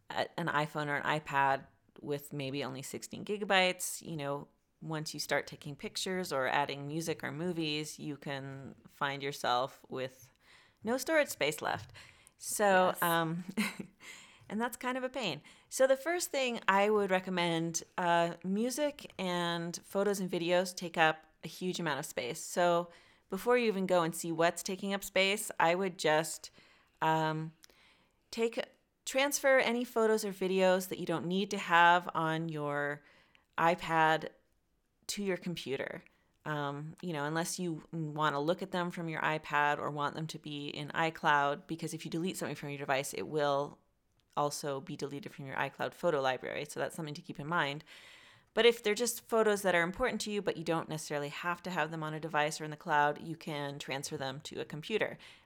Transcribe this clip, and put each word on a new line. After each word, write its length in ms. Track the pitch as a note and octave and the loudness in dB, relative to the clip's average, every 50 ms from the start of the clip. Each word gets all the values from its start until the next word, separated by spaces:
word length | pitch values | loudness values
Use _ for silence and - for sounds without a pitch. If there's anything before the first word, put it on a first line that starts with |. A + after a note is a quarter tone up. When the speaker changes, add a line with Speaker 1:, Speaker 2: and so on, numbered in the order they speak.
| _ _ | _ _
Speaker 1:
a, 160 | - - - - - - | -4 -4 -4 -4 -4 -4
an 80 | E3+ | -2
iPhone 400 | D#3 - D3 D3+ D#3 - D#3 D3 | 0 2 0 0 0 -2 -4 -2
or 80 | D3 C#3+ | -2 -2
an 260 | C#3 - - D3 D3+ | -2 0 0 -2 -2
iPad 420 | D3+ - C#3+ C#3 C#3 C#3 C3+ C3+ - - _ _ _ _ _ - | -2 0 2 4 4 4 4 2 -2 -12 _ _ _ _ _ -14
with 320 | - C#3 D3 C#3 - - | -6 -6 -6 -6 -6 -8
maybe 300 | - D3 C3+ C3 C3+ C#3+ | -8 -6 -6 -4 -4 -4
only 180 | B2+ B2+ C3+ C3 | -4 -6 -6 -8
sixteen 420 | C#3 - - - - - - - - | -10 -10 -10 -10 -10 -10 -12 -10 -6
gigabytes. 760 | - G#3 G3 G#3 F#3+ G3 F#3+ F#3 F3+ F3+ F3+ - - - - | -6 -6 -6 0 2 4 4 4 4 2 -2 -6 -8 -8 -10
You 140 | - - E3 | -10 -8 -8
know, 300 | D3+ C#3+ C#3 C#3+ C#3+ D3+ - _ _ _ _ _ _ | -6 -4 -4 -4 -6 -8 -12 _ _ _ _ _ _
once 320 | D#3+ D#3 D#3+ D3+ D#3 - | -8 -6 -6 -6 -6 -6
you 60 | - D3 | -8 -8
start 300 | - - D3 C#3 - - | -4 0 0 -2 -2 -4
taking 260 | D#3 - - D3 C#3+ | -12 -14 -12 -14 -12
pictures 580 | - - G#3+ - - - G3 F#3 F#3 F3+ E3 | -10 -12 -10 -8 -6 -4 -4 -4 -4 -4 -2
or 140 | D3+ C3+ C3 | -2 -2 0
adding 400 | - - C#3+ C#3+ C#3 C#3 C#3 C#3 | 2 2 2 2 0 -2 -6 -6
music 380 | C#3+ D3 E3 D#3+ E3 D#3 - - | -6 -4 -4 -4 -4 -4 -4 -6
or 80 | B2+ | -8
movies, 680 | C3+ D3 E3+ F3+ E3+ E3 D#3+ D3+ D3+ D3+ D3+ D3+ - - | -6 -4 -4 -4 -2 -2 -2 -2 -2 -4 -4 -6 -10 -10
you 180 | D3 D3+ C#3+ | -8 -8 -8
can 600 | C3+ - D#3 C#3 C3+ C3+ C#3 C3+ C3+ C3+ - - - _ - | -8 -8 -8 -8 -8 -8 -10 -12 -12 -14 -16 -18 -18 _ -20
find 320 | - - C#3+ C#3 C#3 C#3 C#3 | -6 -4 -4 -2 -2 -2 -4
yourself 560 | C#3 - - - A#2+ B2 B2 C3 C3+ - - - - | -6 -4 -2 0 2 2 2 2 -2 -6 -14 -14 -10
with 420 | B2+ C3 B2+ C3 - - - - _ _ _ _ - - _ _ _ _ - | -6 -6 -6 -8 -10 -16 -20 -20 _ _ _ _ -20 -20 _ _ _ _ -4
no 140 | G#3+ B3 C4+ | -2 -2 -2
storage 320 | - E4 D#4+ D#4 C#4+ - | 0 2 4 4 4 2
space 300 | - - C#3 D3 D3 - | 0 0 0 0 0 -2
left. 300 | - - - G2 - - - - - - - - _ _ _ _ | -2 -2 -4 -4 -6 -12 -18 -20 -20 -20 -20 -20 _ _ _ _
So, 540 | - - - - G#3 G3+ F#3+ F#3 F3+ F3+ - | -8 -6 0 4 6 6 8 8 6 6 4
Speaker 2:
Yes. 80 | - | 2
Speaker 1:
um, 400 | F3 E3+ E3 E3+ E3 D#3+ E3 F3 F3+ - - A3+ G3+ - - - G3 - _ | 2 2 2 2 2 0 -2 -4 -6 -4 -2 -2 -2 -2 -4 -8 -14 -14 _
<laughs> 520 | _ - - - - - - - - - - | _ -20 -20 -20 -20 -20 -20 -20 -20 -12 -6
and 100 | F#3+ G#3+ | -4 -2
that's 160 | A#3+ C4 - | -2 -2 -4
kind 220 | - - B3+ B3+ C4 | -6 -6 -4 -4 -4
of 60 | B3 | -4
a 40 | B3+ | -4
pain. 320 | B3+ C#4 A#3 F3+ C3+ D3 - - - - _ _ | -4 -4 -2 -2 -4 -6 -10 -16 -20 -20 _ _
So 160 | - - C4 | 4 4 6
the 100 | C4 C4+ | 6 6
first 340 | C4 - D#4+ F4 F4+ F4 - | 4 4 -2 -2 -2 -2 -2
thing 300 | - C#4 C4 B3 A#3 - - - | -2 0 0 0 -2 0 0 2
I 220 | G3 G3 G3+ G#3 | 4 6 6 6
would 200 | G#3+ G#3 G3+ F#3+ | 6 4 4 4
recommend, 720 | F#3 F#3 F#3 F#3+ F#3+ F3 E3+ E3+ E3 E3 E3 E3+ E3 - - - _ | 2 2 2 0 0 0 2 2 2 0 0 -2 -4 -6 -8 -6 _
uh, 360 | - F3+ F3 E3+ E3+ E3+ E3+ E3 - - | 0 2 4 6 6 4 2 0 -4 -4
music 680 | F#3 G3 G#3 A#3 B3+ B3 D4 D4 D4 C#4+ - - - - - | -2 0 0 0 0 0 0 -2 -2 -2 -6 -14 -14 -8 -6
and 600 | F#3+ F3+ F3 F3 F3 E3+ E3+ E3+ E3+ F3 E3+ - - | -4 -2 0 0 0 0 -2 -2 -4 -4 -6 -8 -10
photos 340 | - - G3 G3+ G#3 G3+ G3 | -4 -2 0 2 2 0 0
and 100 | F#3 F3 | -2 -2
videos 440 | F#3 F3 E3+ E3+ F3+ F3 F#3+ F#3 - | -2 -2 2 4 4 4 4 2 -4
take 220 | - F3+ E3 - F3+ | -8 -8 -4 4 4
up 180 | D#3+ D#3 D#3 - - _ _ _ - | 4 4 4 0 -8 _ _ _ -14
a 40 | D#3+ | -14
huge 320 | - - F#3 F#3 F3+ - | -10 -6 -4 -4 -2 -2
amount 200 | F3 D#3 C#3 C3 | -2 -2 -2 -2
of 40 | D3 | -4
space. 340 | - - - B2 A#2+ D#3 - - | -6 -6 -6 -6 -6 -6 -8 -8
So 440 | - - G3 F3 F3 E3+ E3+ F3 F3 - - - _ _ _ _ _ | -4 2 4 4 6 6 4 2 -2 -10 -20 -20 _ _ _ _ _
before 260 | F#3+ F#3+ F#3+ A#3+ B3 | -8 -2 2 4 4
you 120 | B3 A#3 A3 | 4 4 2
even 180 | F#3 F#3+ F#3+ | 2 0 0
go 160 | F3+ F3+ F3 | 4 4 4
and 120 | E3 E3+ E3 | 4 2 -2
see 160 | - - E3+ | -4 -4 -4
what's 300 | E3 D#3+ E3 E3+ F3 - | 2 4 4 4 4 0
taking 300 | - - F#3+ F#3 G3+ G3 | -6 -6 -6 -6 -4 -4
up 100 | G3 G3+ | -4 -4
space, 480 | - - - F#3+ F#3+ G3 G3+ G#3+ - - - - | -6 0 2 4 4 4 2 0 -2 -6 0 4
I 160 | D#3+ E3 F3 | 4 4 4
would 220 | F3+ G3 F#3+ E3 | 4 2 -2 -2
just, 540 | - - D#3 D3+ D3+ D#3+ D#3+ - - - - - - - _ _ _ _ _ _ _ | 0 2 4 4 4 2 0 -6 -10 -12 -16 -18 -20 -20 _ _ _ _ _ _ _
um, 520 | D#3+ D#3+ D#3+ D#3+ D#3 D#3 D#3 D#3 D#3+ E3 - _ - - _ _ _ _ _ _ _ _ _ _ _ _ | 2 2 4 4 2 0 0 -2 -6 -8 -10 _ -20 -20 _ _ _ _ _ _ _ _ _ _ _ _
take, 320 | - A3+ A3+ A3+ A3+ B3+ - - _ _ _ _ _ _ _ | -4 -2 -2 -2 -2 -4 -8 -8 _ _ _ _ _ _ _
transfer 520 | - - C4+ C#4 C#4+ C#4+ - - C#4 C4+ C4 | -4 0 0 2 2 0 2 4 6 6 6
any 220 | - A3 A#3 A#3+ | 6 4 2 0
photos 440 | B3 A#3+ - A#3 A3 A3 A3 A3 G#3 | -2 -2 2 2 4 4 4 2 2
or 60 | G3+ | -2
videos 560 | F#3 F#3+ F#3+ F#3 F#3+ F#3+ F#3 F#3 F#3 F#3+ F#3+ - | -4 -2 0 2 4 6 6 6 6 4 2 -4
that 80 | - - | -6 -6
you 80 | F3 | -2
don't 180 | F3+ E3 D3+ - | -2 -2 -2 0
need 240 | E3+ F3+ F#3+ G#3 G3+ | 0 0 0 0 0
to 60 | G#3 G3 | -2 -6
have 480 | - F#3 F3 E3+ F3 E3+ F3 F3+ F3 - - | 0 4 6 8 10 8 8 6 4 0 -2
on 360 | D#3+ E3 D#3+ D#3+ D#3+ E3 E3 | 0 0 0 0 -2 -2 -4
your 500 | D3+ D3+ D3 D3 C#3+ D3 C#3+ C#3+ D3 D3 - - - - _ _ _ _ _ _ _ | -4 -4 -4 -2 -2 -2 -2 -2 -4 -6 -10 -20 -20 -20 _ _ _ _ _ _ _
iPad 680 | - E3 E3+ F3 F3 - D#3+ E3 D#3+ D#3+ D#3 D#3+ D3+ - - - _ _ _ _ _ _ _ _ _ _ _ _ _ _ | 2 4 4 4 2 0 0 4 6 6 6 6 4 0 -6 -12 _ _ _ _ _ _ _ _ _ _ _ _ _ _
to 160 | - - G#3 | -10 -6 -4
your 160 | G3+ F#3+ F3+ F3 | -2 -2 -2 -2
computer. 640 | - F3+ E3 - - B2+ C3 - - - - E3+ - - _ _ _ _ _ _ _ | -2 -6 -6 -6 -6 -6 -4 -4 -4 -6 -8 -10 -14 -18 _ _ _ _ _ _ _
Um, 500 | D3+ D3+ D3 C#3+ C#3 C#3+ C#3+ D3+ D#3 - - | -4 -4 -2 -2 -4 -4 -6 -8 -10 -12 -8
you 140 | - F3+ D#3+ | -6 -6 -4
know, 100 | D3 C#3+ | -2 -2
unless 340 | D3+ D#3+ E3 F3 F3 - - | -2 0 -2 -2 -2 -4 -4
you 240 | F3+ F3 D#3 D#3 - - | -4 -4 -4 -6 -8 -8
wanna 480 | - E3 D#3+ D3+ D3 D3+ D#3 D3+ C#3+ C#3+ | -6 -4 -4 -4 -2 0 0 2 2 2
look 200 | D3 D#3+ F3+ F#3+ | 0 0 0 0
at 80 | F#3+ F#3+ | -2 -4
them 180 | - F3+ F3 F3 | -2 -2 -2 -2
from 180 | F3 F3+ E3 E3 | -4 -6 -6 -4
your 140 | D#3 - | -4 -2
iPad 560 | - D#3 D#3 D#3 - - D3+ D3 D3 D3 D3 - | 0 0 0 -2 -2 0 2 2 4 4 2 0
or 120 | - C3+ | -2 -4
want 240 | D3 D3 C#3+ C#3 - | -4 -2 -4 -4 -4
them 120 | - D#3+ | -4 -6
to 120 | D#3 - D#3 | -6 -8 -10
be 300 | - D3+ D3 C#3+ C#3+ D3 | -10 -10 -8 -8 -8 -8
in 200 | - - D3 C#3+ | -8 -8 -8 -6
iCloud, 760 | - - E3 D#3+ D#3+ - - D#3+ D3 C#3+ C#3+ C#3+ D3 - - | -2 0 0 0 -2 0 2 4 4 6 4 2 0 -2 -6
because 280 | - D#3+ E3 - D#3 - | -8 -8 -6 -6 -6 -6
if 100 | D#3 - | -8 -8
you 60 | D#3+ | -6
delete 260 | E3 E3 E3+ F#3+ - | -4 -2 -2 -2 -2
something 180 | - - A#2+ D3 | -4 -4 -4 -4
from 120 | - - C#3+ | -6 -6 -8
your 100 | C#3+ C#3 | -8 -6
device, 360 | C#3+ - C3+ C3+ C#3+ - - | -2 0 0 0 0 -2 -6
it 120 | - G2 | -6 -6
will 520 | A#2+ D3 D3+ D3 C#3+ C#3+ C#3 C#3+ - - - _ _ _ _ _ _ _ _ _ _ _ | -4 0 2 2 4 2 2 0 -2 -8 -16 _ _ _ _ _ _ _ _ _ _ _
also 440 | D3 D3 D3 C#3+ - - D3 C#3 C3+ | 0 0 0 -2 -4 -4 -4 -4 -6
be 160 | - - C#3+ | -6 -8 -8
deleted 360 | - D3 C3+ C#3 C#3+ - - | -8 -6 -8 -8 -10 -10 -12
from 140 | - - C#3 | -12 -12 -12
your 80 | C3+ C3 | -8 -4
iCloud 380 | - C#3 C#3 - - B2 B2+ - | -2 -4 -4 -2 -4 -6 -6 -6
photo 260 | - - F3 D#3 C#3 | 0 0 2 2 4
library. 460 | C3+ B2+ B2+ B2 - G#1+ - - D3 - | 2 0 0 0 -4 -6 -6 -6 -6 -6
So 120 | - C#3 | -4 -4
that's 160 | C#3 - - | -4 -4 -4
something 180 | - D#3+ D3 D3 | -8 -8 -8 -10
to 80 | E3+ | -10
keep 160 | - - - - | -12 -12 -12 -10
in 80 | C#3+ | -6
mind. 380 | D3 E3+ - D3 C#3 C#3+ D3+ - - - - - - - - - - - _ _ _ | -2 0 2 2 0 -2 -6 -10 -16 -20 -20 -20 -20 -20 -20 -20 -20 -20 _ _ _
But 140 | _ G#3+ A3+ | _ 6 6
if 160 | A#3+ A#3 A#3 | 6 6 6
they're 100 | - G#3 G#3 | 0 0 0
just 320 | G#3+ A#3+ A3+ - - - - | 2 0 -2 -2 -6 -4 0
photos 340 | A#3 A3 A3 G#3+ G#3 G3+ | 2 4 4 4 4 4
that 140 | G#3 F#3 F3 | 2 4 4
are 60 | F3 | 4
important 380 | E3 F3 F#3+ - B3+ A#3 - G#3+ | 2 2 0 -2 -2 -2 -2 -2
to 80 | - G#3+ | -4 -4
you, 120 | G#3 G3+ | -4 -2
but 140 | F#3 - - | -2 -2 -4
you 80 | D#3 E3 | -2 -2
don't 240 | E3+ D#3+ E3 - - | 0 0 0 -2 -4
necessarily 400 | D#3 D3+ - - D3+ C#3+ C#3+ C#3+ | -8 -8 -6 -4 -4 -4 -4 -6
have 340 | - - - F3 F3 F3 | -8 -6 -4 -4 -4 -4
to 80 | - F3+ | -6 -4
have 200 | F#3 E3 D3+ D#3+ | -2 -2 -2 -2
them 100 | E3 D#3+ | -2 -6
on 120 | D#3 D#3 D#3 | -6 -6 -6
a 60 | D#3 | -6
device 400 | D#3 D#3+ D#3 D3+ D3 D#3 D#3 - | -8 -2 0 2 2 2 0 -4
or 40 | D#3 | -8
in 60 | D3+ | -10
the 40 | D3+ | -10
cloud, 440 | D3 - F3 D3+ D3 D3 D3 D3 - | -10 -2 2 4 4 6 4 2 -2
you 140 | - E3 D#3 | -6 -10 -10
can 420 | - - F3 D3+ C#3+ C#3+ C#3 C#3+ D3 | -8 -8 -6 -6 -4 -4 -6 -6 -8
transfer 380 | - - C3 C#3 C#3+ - D#3 | -8 -6 -6 -6 -6 -6 -6
them 240 | C#3+ C3+ C3+ C3 C#3+ - | -4 -4 -6 -6 -8 -10
to 160 | - - - | -10 -8 -8
a 40 | - | -8
computer. 540 | - - D3 D#3 - A3 G3+ C#3+ - - - - - - - _ | -8 -8 -10 -6 -2 0 0 0 0 -2 -8 -14 -20 -20 -20 _